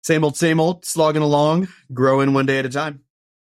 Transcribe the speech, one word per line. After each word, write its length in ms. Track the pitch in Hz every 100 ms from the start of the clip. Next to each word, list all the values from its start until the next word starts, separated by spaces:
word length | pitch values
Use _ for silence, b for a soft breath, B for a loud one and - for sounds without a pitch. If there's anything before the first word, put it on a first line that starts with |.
same 220 | - 156
old, 100 | 151
same 240 | - 165 160
old, 280 | 160 180 -
slogging 340 | 165 156 156
along, 480 | 147 147 151 165 190 B _
growing 400 | 127 131 135 139
one 140 | 135 135
day 120 | 135
at 60 |
a 60 | 131
time. 300 | 139 156 143 _ _ _ _